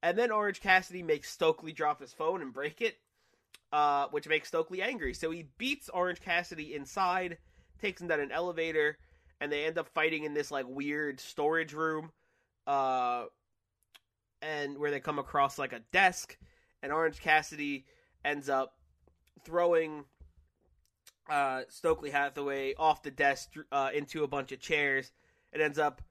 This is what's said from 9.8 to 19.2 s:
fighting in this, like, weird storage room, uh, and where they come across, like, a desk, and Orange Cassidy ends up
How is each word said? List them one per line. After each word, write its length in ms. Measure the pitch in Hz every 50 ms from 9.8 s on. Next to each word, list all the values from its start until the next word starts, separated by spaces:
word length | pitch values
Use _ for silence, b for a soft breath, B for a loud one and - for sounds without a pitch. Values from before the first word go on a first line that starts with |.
| 156 -
fighting 340 | _ 170 156 160 160 156 151
in 100 | 151 147
this, 180 | 147 143 -
like, 160 | 151 139 131 123
weird 520 | 131 139 139 143 147 151 151 147 139 131
storage 540 | - - - - 151 147 160 165 160 151 143
room, 380 | 151 160 160 156 156 156 160 _ _ _ _ _ _ _ _ _ _ _ -
uh, 580 | 143 139 135 131 131 127 123 123 123 123 117 - _ _ _ _ _ _ _ _ _ _ _ _ _ - _ _ _ _ _ _ _ _
and 360 | - 156 156 147 143 143 143 139
where 140 | 147 147
they 80 | 143 139
come 200 | 135 156 147 143
across, 380 | 139 - - 147 139 135 - -
like, 160 | 143 131 -
a 60 | 117 - _
desk, 460 | - 180 196 185 180 - - - - _ b b b b b b b b
and 100 | - 139
Orange 280 | 147 156 165 160 156 -
Cassidy 680 | - 269 156 156 156 - 160 151 147 143 143 135 135 b b b b b b b _
ends 240 | 143 147 147 139 135
up 280 | 139 131 135 131 _ _ _ _ _ _ _ _ _ _